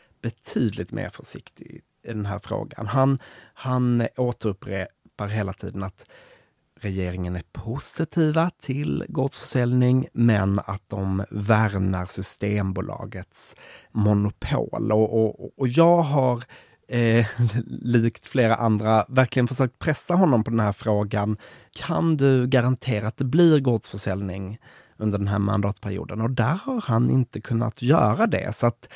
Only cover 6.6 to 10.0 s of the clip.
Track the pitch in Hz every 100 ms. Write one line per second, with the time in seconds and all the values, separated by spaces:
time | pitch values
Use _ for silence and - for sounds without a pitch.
6.6 | _ _ 104 95 90 92 90 90 - -
7.6 | 104 139 - - 160 175 156 160 175 -
8.6 | - 135 147 143 - - 139 - - 127
9.6 | 120 127 123 127